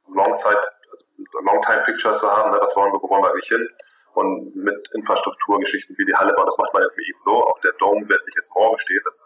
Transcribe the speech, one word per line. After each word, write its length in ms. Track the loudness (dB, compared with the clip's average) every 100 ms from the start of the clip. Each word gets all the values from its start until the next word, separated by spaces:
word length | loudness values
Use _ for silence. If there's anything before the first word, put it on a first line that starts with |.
| _
Long-Zeit-, 540 | -2 0 0 2 0 0 -10 _
also 140 | -20 -20 -20 -12 -6
Long-Time-Picture 720 | 0 0 2 0 0 -2 0 0
zu 120 | 0
haben, 220 | 2 2
ne? 80 | 2
Was 140 | 2
wollen 180 | 2 2
wir, 80 | 0
wo 80 | 0
wollen 140 | 2
wir 80 | 2
eigentlich 180 | 0 -2
hin? 200 | -2 -2 -10 -20 _ _
Und 420 | -2 -2 -2 -8 -6
mit 320 | -4 -4 -6
Infrastrukturgeschichten 1040 | -8 -2 -2 -2 -4 0 0 0 -4 -6 -4
wie 80 | 0
die 100 | 2
Halle 160 | 2
bauen, 140 | 2 2
das 120 | 0
macht 140 | 0
man 100 | 2
ja 60 | 0
eben 320 | -2 -12 -6
so. 240 | 0 2 2
Auch 140 | 0
der 120 | -2
Dome 360 | 0 2 0 2
wird 160 | -2 0
nicht 100 | -6
jetzt 160 | -4
morgen 240 | 2 2 2
stehen, 220 | -2 -2
das 200 | -4 -8